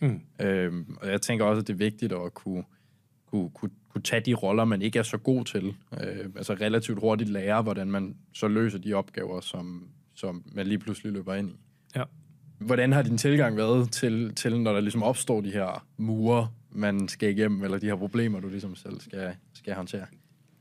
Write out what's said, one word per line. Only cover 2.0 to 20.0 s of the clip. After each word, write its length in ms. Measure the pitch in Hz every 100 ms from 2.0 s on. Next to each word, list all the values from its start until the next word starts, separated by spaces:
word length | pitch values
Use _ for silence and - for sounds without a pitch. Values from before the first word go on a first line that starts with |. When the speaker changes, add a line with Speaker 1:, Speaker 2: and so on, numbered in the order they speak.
| 117
Speaker 2:
at 200 | 92 87
kunne, 300 | - - 92 - _ _ _ _ _ _
kunne, 240 | 107 90
kunne, 220 | - 101 - _
kunne 120 | -
tage 200 | - 117
de 120 | 113
roller, 320 | 117 95 107 113
man 160 | 101
ikke 180 | 107 117
er 40 |
så 140 | 113 107
god 280 | - 131 -
til. 300 | 104 95 101 _ -
Øh, 240 | 98 98 98 101
altså 180 | -
relativt 460 | 95 107 113 113 104
hurtigt 300 | 110 110 110
lære, 320 | 101 98 107
hvordan 300 | 110 98 95
man 240 | 98 98 - -
så 140 | - 110
løser 300 | 107 113 98
de 160 | 95
opgaver, 480 | 101 - - 95 90
som, 460 | - 92 87 87 90 - _
som 300 | - 98 87 - 101
man 120 | 95
lige 120 | 104
pludselig 340 | 113 101 107
løber 200 | 101 92
ind 160 | 98 98
i. 40 | - _ _ _ 131
Speaker 1:
Ja. 80 | 123 - - - - -
Speaker 2:
Hvordan 340 | 214 247 127
har 100 | 139
din 160 | 117 117
tilgang 400 | 143 147 123 107
været 340 | 110 127 120
til, 440 | - 123 110 113 -
til, 260 | 123 117
når 120 | 113
der 80 | 101
ligesom 220 | 104 117
opstår 380 | 107 127 - 110
de 100 | 101
her 340 | 101 92 95 - -
mure, 500 | 110 110 110 120 113 - -
man 360 | 101 104 101 95
skal 220 | - 107
igennem, 340 | 101 107 98
eller 140 | 98 98
de 80 | 104
her 100 | 98
problemer, 440 | 98 117 117 98
du 100 | 95
ligesom 260 | 98 98 90
selv 260 | 98 101
skal, 340 | - 98 92 92 -
skal 200 | - -
håndtere? 320 | 95 90 101